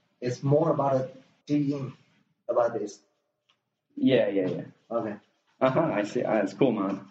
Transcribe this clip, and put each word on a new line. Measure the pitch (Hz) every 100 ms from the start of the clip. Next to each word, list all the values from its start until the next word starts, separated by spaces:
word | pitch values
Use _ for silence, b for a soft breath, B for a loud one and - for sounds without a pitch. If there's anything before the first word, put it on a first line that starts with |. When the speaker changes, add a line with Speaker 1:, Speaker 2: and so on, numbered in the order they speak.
| _ -
Speaker 1:
it's | 123 123
more | 139 147 165
about | 143 139 131
a | - - - _ -
dig | 147 139
in | 143 131 - _ _ _ _ -
about | 120 117 113
this. | 104 - _ _ _ _ _ _ _ _ _ -
Speaker 2:
Yeah, | 131 123 110
yeah, | 98 92
yeah. | 82 - - -
Speaker 1:
Okay. | 117 110 104 _ _ _ -
Speaker 2:
Uh-huh, | 131 131 160
I | 104
see. | 104 123
Uh, | - 107
it's | 98
cool, | - 135
man. | 110 98 98 -